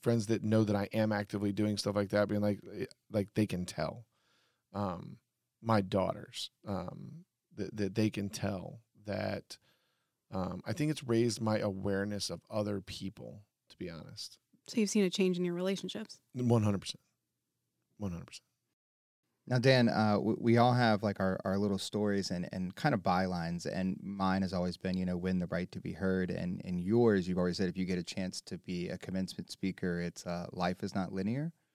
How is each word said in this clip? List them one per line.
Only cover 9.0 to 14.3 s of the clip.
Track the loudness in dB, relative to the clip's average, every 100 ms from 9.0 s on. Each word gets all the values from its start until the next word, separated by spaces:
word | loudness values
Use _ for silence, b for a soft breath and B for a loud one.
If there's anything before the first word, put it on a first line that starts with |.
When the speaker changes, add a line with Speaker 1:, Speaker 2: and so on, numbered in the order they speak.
| -8
Speaker 1:
that, | -4 -4 -6 -10 -20 _ _ _ _ _ _ _
um, | -6 -6 -6 -6
I |
think | -2 -2
it's | -2
raised | 0 2 2 0
my | 0 0
awareness | 0 -2 -2 -2 -2 -4 -6
of | -8 -6
other | -4 -2 -4
people, | -6 -10 -10 -10 -14 -16 -20 _ _
to | -14
be | -12
honest. | -12 -14 -14 -14